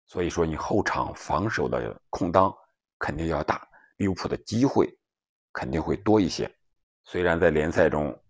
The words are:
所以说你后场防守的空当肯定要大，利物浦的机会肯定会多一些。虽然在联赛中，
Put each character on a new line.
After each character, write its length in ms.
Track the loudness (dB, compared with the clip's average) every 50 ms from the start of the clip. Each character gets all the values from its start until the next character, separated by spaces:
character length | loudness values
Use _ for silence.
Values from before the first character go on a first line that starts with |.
| _ _
所 160 | -6 -4 -4
以 60 | -2
说 160 | 0 0 0
你 100 | 0 0
后 260 | -4 -4 -2 0 0
场 320 | 0 0 -2 -4 -4 -6 -8
防 360 | -10 -8 -4 -2 -2 -2 -2
守 180 | -2 -2 -2 -2
的 340 | -2 -2 -4 -4 -8 -12 _ _
空 220 | -6 -4 -2 2
当 200 | 4 4 4 4 2 -4 _ _ _ _ _ _ _ -10
肯 180 | -6 -6 -4
定 120 | -2 -2 -2
要 160 | -2 -2 -2
大， 180 | -2 -4 -6 -6 -14 _ -20 _ _ _ -4
利 100 | -2 -2
物 60 | -2
浦 120 | -2 -6 -6
的 100 | -6 -8
机 280 | -8 -4 -2 0 0
会 240 | 2 2 2 2 2 0 _ _ _ _ _ _ _ _ _ _ _
肯 180 | -10 -10 -8 -4
定 120 | -4 -4
会 160 | -2 -2 -4 -2
多 220 | 2 4 4 6
一 100 | 4 4
些。 200 | 0 -4 -6 -8 -8 _ _ _ _ _ _ _ _ _ _
虽 180 | -10 -6 -2
然 160 | 0 0 2 4
在 120 | 4 4
联 200 | 4 4 2 0
赛 200 | 2 4 4 4
中， 280 | 4 2 -2 -2 -4 -8 _